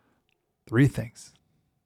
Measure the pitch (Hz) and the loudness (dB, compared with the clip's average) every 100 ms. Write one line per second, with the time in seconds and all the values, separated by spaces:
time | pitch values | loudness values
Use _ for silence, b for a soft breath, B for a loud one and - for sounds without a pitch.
0 | _ _ _ _ _ _ - 113 139 - | _ _ _ _ _ _ -4 2 2 0
1 | 113 - - _ _ _ _ _ | -10 -14 -20 _ _ _ _ _